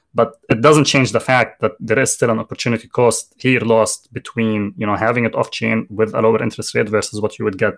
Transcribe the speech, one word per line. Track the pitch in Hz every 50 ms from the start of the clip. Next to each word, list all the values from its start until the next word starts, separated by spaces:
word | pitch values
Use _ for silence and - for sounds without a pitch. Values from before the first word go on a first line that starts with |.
| _ _ _
But | - 117 - - _ _ -
it | - 110
doesn't | 117 151 151 151 139
change | - - 139 131 -
the | 107 117
fact | - - 131 123 113 - - _
that | - 110 - -
there | 113 110 110 135
is | 131 123 -
still | - 131 120
an | 110 113
opportunity | 110 - - - - 123 117 110 - -
cost | - - 123 117 107 - - - _
here | _ - 131 127 117
lost | 107 113 113 113 107 107 - - _ _ 113
between, | - - - - 113 113 110 107 107 101 104 - -
you | 113
know, | 104 101
having | 92 110 113 120 123 117
it | 110 -
off | 123 120 -
chain | - - 117 113 110 113 - -
with | 104 98 110 107 127
a | 123
lower | 110 110 113 107
interest | - 104 - - 104 - -
rate | 120 117 104
versus | 107 104 - - - 107
what | 104 104 - -
you | 110
would | 107 98 92
get, | 113 104 -